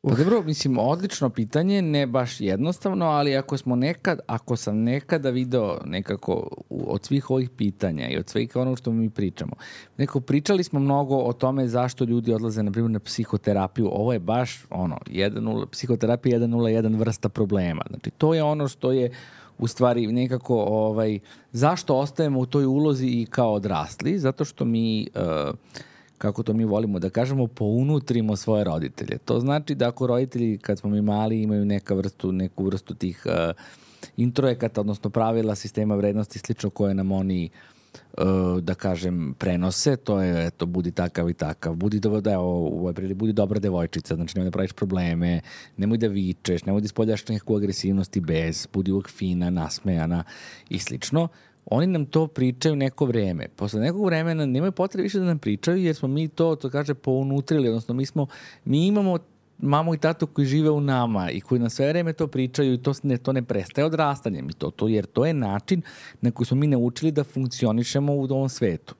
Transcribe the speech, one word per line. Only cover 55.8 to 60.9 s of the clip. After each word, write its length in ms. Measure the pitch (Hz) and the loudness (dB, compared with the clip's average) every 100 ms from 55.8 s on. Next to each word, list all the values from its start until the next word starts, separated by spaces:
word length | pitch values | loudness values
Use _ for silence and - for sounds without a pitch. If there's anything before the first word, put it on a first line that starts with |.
| 180 | 2
smo 140 | 151 131 | 0 -2
mi 200 | 143 160 | 0 -2
to, 280 | - 165 156 | 0 0 0
to 140 | 135 | -2
kaže, 240 | 143 147 | -2 -2
pounutrili, 760 | 135 - 131 135 139 135 156 123 | -2 0 0 0 -2 2 2 2
odnosno 260 | 113 113 | 0 -2
mi 120 | 123 135 | -4 -2
smo, 200 | 156 135 - - - | -2 -4 -6 -20 -12
mi 220 | - 139 180 | 0 2 4
imamo 320 | 208 190 175 - _ _ - | 4 2 0 -4 _ _ -4
mamu 360 | 139 143 165 | 0 2 2
i 40 | 160 | 2
tatu 280 | 156 165 156 | 0 0 -2
koji 200 | - 139 | 0 2
žive 240 | 147 156 | 4 4
u 100 | 147 | 4
nama 500 | 143 | 2